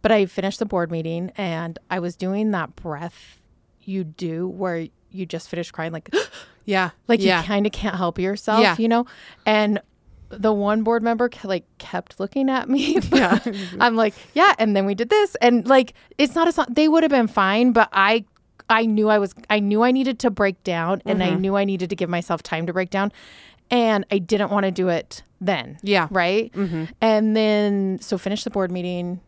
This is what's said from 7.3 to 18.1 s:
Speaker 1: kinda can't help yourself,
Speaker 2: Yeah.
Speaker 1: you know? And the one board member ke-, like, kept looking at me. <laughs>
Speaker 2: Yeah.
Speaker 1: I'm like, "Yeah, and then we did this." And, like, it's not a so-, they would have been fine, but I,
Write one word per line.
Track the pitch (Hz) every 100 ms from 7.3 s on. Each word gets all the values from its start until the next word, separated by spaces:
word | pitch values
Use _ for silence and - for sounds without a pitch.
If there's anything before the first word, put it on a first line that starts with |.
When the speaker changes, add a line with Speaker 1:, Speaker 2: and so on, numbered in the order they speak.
| 180
Speaker 1:
kinda | 160 202 208
can't | - 208 180
help | 180 170
yourself, | 185 202 - 220
Speaker 2:
Yeah. | 214 165
Speaker 1:
you | 226
know? | 233 240 - - - -
And | 214 208 208 _ _ _ - -
the | 208 214
one | 208 202 214
board | 220 233
member | 226 233 247
ke-, | -
like, | 196 185 - _
kept | - 180 - -
looking | 196 269 269
at | 262 -
me. | 269 294 330 -
<laughs> |
Speaker 2:
Yeah. | 269 254 233 240 202 185 180
Speaker 1:
I'm | 240 226
like, | 214 - -
"Yeah, | 285 392 -
and | 220 202
then | 196
we | 196
did | 240
this." | 427 415 -
And, | 240 240 226
like, | 269 254 - _ -
it's | 277 330
not | 330
a |
so-, | 330 262
they | 240 311
would | 320
have | 320
been | 277 220
fine, | - 190 208 247
but | 226 214
I, | 196 196